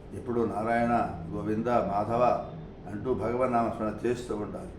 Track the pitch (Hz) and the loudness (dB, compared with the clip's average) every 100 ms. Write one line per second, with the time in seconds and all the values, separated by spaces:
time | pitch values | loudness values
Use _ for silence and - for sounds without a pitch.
0 | - 95 123 117 110 101 113 117 117 117 | -12 -10 -2 0 2 0 2 2 4 4
1 | - - - 104 104 110 117 - 95 101 | 2 -4 -6 -4 -2 0 2 2 2 0
2 | 107 117 123 - - - - - 90 104 | 2 4 4 4 -2 -10 -12 -14 -10 -4
3 | 127 120 110 123 127 117 113 - 107 104 | 0 0 0 2 2 4 2 0 -4 0
4 | 120 120 - 104 98 92 92 | 0 0 -2 -4 -4 -8 -10